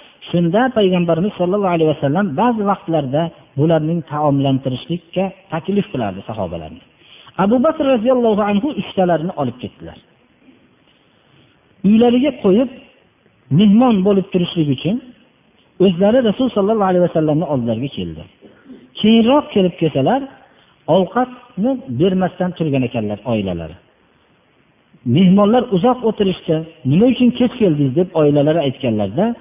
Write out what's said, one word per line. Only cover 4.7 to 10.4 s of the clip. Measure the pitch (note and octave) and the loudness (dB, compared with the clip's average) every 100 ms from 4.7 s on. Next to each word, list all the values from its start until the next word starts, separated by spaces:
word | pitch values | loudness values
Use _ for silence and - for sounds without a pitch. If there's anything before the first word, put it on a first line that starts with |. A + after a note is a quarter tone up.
| B2+ - E3+ - F3+ F#3+ - _ | -8 -6 -10 -6 -6 -6 -8 _
taklif | D#3+ - G3+ - | -8 -4 -2 -2
qilardi | C3+ G#2 F#2 | -4 -6 -6
sahobalarni. | - A2 F2+ E2+ D#2 D#2+ - _ _ - - - | -10 -8 -8 -8 -12 -18 -20 _ _ -20 -14 -4
Abu | G3 B3+ | 0 2
Bakr | D4+ D#4+ C#4 | 2 0 0
roziyallohu | B3+ A3+ B3+ A#3 G#3 | 0 2 2 2 0
anhu | G#3 G3+ C#4+ | 0 0 -2
uchtalarini | G#3 - - F3+ D#3+ E3 E3 | -6 -6 -2 0 0 -2 -4
olib | C3 - | -6 -6
ketdilar. | G2+ - E2 - _ _ _ _ | -12 -14 -20 -20 _ _ _ _